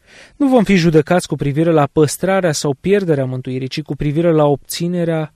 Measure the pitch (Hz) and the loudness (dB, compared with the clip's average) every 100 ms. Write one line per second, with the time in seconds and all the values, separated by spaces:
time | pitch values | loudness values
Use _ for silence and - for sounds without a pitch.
0 | _ - - - 285 254 190 196 165 156 | _ -20 -16 -2 2 4 4 2 4 4
1 | 143 180 - 143 139 139 165 160 143 - | 2 0 -2 -4 -4 0 2 2 2 2
2 | 147 - 180 190 180 147 151 135 180 202 | 0 0 -2 0 0 -2 -4 -4 -2 0
3 | 185 143 131 127 127 127 131 - 151 147 | 0 -2 -2 -6 -8 -8 -6 -8 -8 -6
4 | 151 147 170 156 147 143 - - 170 180 | -4 0 0 2 2 0 -4 -6 -4 -2
5 | 170 160 151 | -2 -4 -6